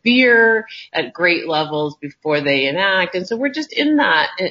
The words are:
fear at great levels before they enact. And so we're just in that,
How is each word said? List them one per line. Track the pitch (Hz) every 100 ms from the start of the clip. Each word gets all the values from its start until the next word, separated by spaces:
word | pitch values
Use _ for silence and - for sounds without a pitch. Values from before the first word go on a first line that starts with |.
fear | 226 247 254 233 226 220 220 - -
at | 165 -
great | - 175 170 -
levels | 156 151 151 151 143
before | 143 - 156 151
they | 143 139 135
enact. | 156 196 190 180 185
And | 185
so | 226
we're | 277
just | 277 302
in | - 294 302
that, | 254 160 - - 185